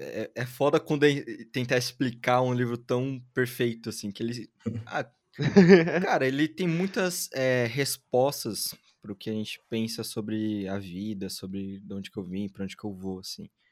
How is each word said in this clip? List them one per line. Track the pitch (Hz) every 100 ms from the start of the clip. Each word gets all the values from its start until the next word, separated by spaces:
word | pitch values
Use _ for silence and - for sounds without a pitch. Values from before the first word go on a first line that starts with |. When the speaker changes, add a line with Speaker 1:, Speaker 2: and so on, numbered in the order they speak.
Speaker 1:
é, | 67 101 110 -
é | 123
foda | - 143 147
quando | - 147 147
é, | 143 117 107 113
tentar | 131 123 127
explicar | 123 - 131 120 - 123
um | 127
livro | 123 120 120
tão | - 123 135 131 -
perfeito, | - 123 - 120 113 117
assim, | 104 104
que | 98
ele, | 117 123 - _ 113
Speaker 2:
<laughs> | 113 -
Speaker 1:
ah, | 151 131 _ _ -
Speaker 3:
<laughs> | 147 202 175 190 165 170 190
Speaker 1:
cara, | 170 131
ele | 135 156
tem | - 180
muitas, | 165 196 220 185 180 -
é, | 135 131 127 117
respostas | 123 135 - _ 123 135 143 117 95 - - _ _
pro | 104 98
que | 113
a |
gente | 110 107 - -
pensa | 117 113 113
sobre | 110 - 107 110 107 104 95
a | 98
vida, | 98 87 107 101 95
sobre | - 95 98 98 98
de | 101
onde | 98 95
que | 107
eu |
vim, | 90 95 101
pra | - 95
onde | -
que |
eu | 107
vou, | 92 95 92
assim. | - - - _ _